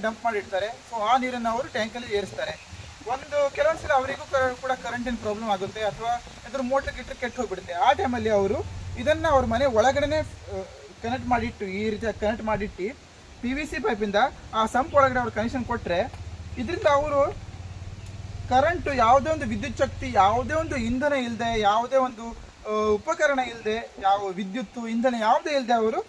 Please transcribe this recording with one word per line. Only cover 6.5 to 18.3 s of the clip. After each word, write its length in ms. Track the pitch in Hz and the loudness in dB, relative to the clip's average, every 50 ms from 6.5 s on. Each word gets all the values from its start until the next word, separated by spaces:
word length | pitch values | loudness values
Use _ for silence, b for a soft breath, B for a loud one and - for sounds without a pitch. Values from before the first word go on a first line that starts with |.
| 214 269 254 | -6 -4 -2
ಮೋಟರ್ 320 | 240 269 277 277 285 - | 0 0 0 0 0 -6
ಗಿಟ್ರ್ 200 | 247 254 - 262 | -10 -10 -12 -10
ಕೆಟ್ಟು 260 | - 262 233 - - | -6 -6 -6 -4 -4
ಹೋಗ್ಬಿಡುತ್ತೆ. 320 | 233 196 190 180 - 165 170 | -4 -4 -4 -8 -6 -6 -2
ಆ 180 | 175 190 240 | 4 6 6
ಟೈಮಲ್ಲಿ 380 | 285 269 403 262 240 240 214 220 | 6 6 2 0 0 0 2 2
ಅವರು 360 | 214 202 196 196 220 311 415 - - - - - - - | 4 4 4 2 0 0 -2 -6 -8 -10 -10 -10 -8 -2
ಇದನ್ನ 280 | 240 294 311 320 311 330 | 2 2 2 2 4 4
ಅವ್ರ 180 | 285 269 247 | 4 4 4
ಮನೆ 200 | 233 226 240 277 | 4 2 2 2
ಒಳಗಡೆನೆ, 540 | 277 233 240 247 262 269 285 285 285 302 311 | 4 4 6 6 6 4 4 0 0 0 -2
ಆ, 440 | 302 - - - - - 202 190 190 - - - - - 190 - - | -2 -4 -8 -14 -14 -10 -10 -10 -10 -10 -14 -18 -18 -20 -16 -8 -6
ಕನೆಕ್ಟ್ 240 | 233 247 254 240 240 | -4 -4 -4 0 0
ಮಾಡಿಟ್ಟು, 380 | 247 233 226 233 - - 214 | 0 0 0 -2 -4 -6 -6
ಈ 240 | 190 185 202 214 220 | -4 -4 -2 -2 -2
ರೀತಿ 300 | 214 202 233 220 202 - | -2 -2 -2 -4 -2 0
ಕನೆಕ್ಟ್ 240 | 214 208 233 214 220 | 0 0 0 0 -2
ಮಾಡಿಟ್ಟು 520 | 220 214 185 208 202 - - 180 220 277 - - - - - - - - - | -2 -2 -2 -2 -4 -6 -6 -6 -6 -6 -8 -16 -20 -20 -20 -20 -20 -16 -8
ಪಿ 120 | - 240 262 | -4 -4 -4
ವಿ 120 | 285 311 | -4 -4
ಸಿ 160 | - - 311 | -6 -6 -4
ಪೈಪಿಂದ 340 | 254 427 233 202 214 202 190 202 240 302 - - - - - | -2 -2 0 0 -2 0 2 2 2 2 0 -6 -14 -6 -2
ಆ 120 | 220 220 | -2 -2
ಸಂಪ್ 300 | 220 - 247 269 339 - | 0 0 0 -2 2 4
ಒಳಗಡೆ 240 | 285 269 262 254 254 | 6 6 6 4 2
ಅವ್ರು 120 | 226 220 | -2 -2
ಕನೆಕ್ಷನ್ 340 | - 220 214 233 - 262 233 | -2 -2 -4 -2 -2 -4 -4
ಕೊಟ್ರೆ, 460 | 226 240 220 - - 135 160 226 269 - - - - - - - - - - | -4 -4 -4 -2 -2 0 0 0 -2 -4 -10 -12 -12 -12 -12 -12 -12 -8 -6
ಇದರಿಂದ 300 | 247 220 - 359 - 311 | -6 -4 -4 0 2 4
ಅವರು 580 | 285 277 294 302 285 277 277 349 - - - - - - - - - - - - - - - - - - - - | 4 4 2 2 2 2 2 2 0 -6 -12 -14 -14 -14 -14 -14 -14 -12 -12 -12 -12 -12 -14 -14 -14 -12 -12 -12